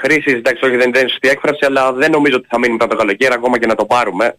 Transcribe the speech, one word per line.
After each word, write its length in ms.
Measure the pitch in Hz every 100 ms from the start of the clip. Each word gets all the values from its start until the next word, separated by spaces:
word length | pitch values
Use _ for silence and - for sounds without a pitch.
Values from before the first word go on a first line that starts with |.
χρήσης, 300 | 131 156 143
εντάξει, 320 | 123 120 120
όχι, 120 | 135 123
δεν, 140 | 123
δεν 80 | 123
είναι 100 | 127
σωστή 180 | - 131
έκφραση, 360 | 139 151 143
αλλά 280 | 143 135 131
δεν 180 | 127 156
νομίζω 260 | 156 143 127
ότι 100 | -
θα 80 | 117
μείνει 140 | 123
μετά 140 | 113 113
το 100 | 110
καλοκαίρι, 380 | 107 101 131
ακόμα 240 | 120 123 123
και 80 | 113
να 80 |
το 100 | 110
πάρουμε. 520 | 104 123 113 90 120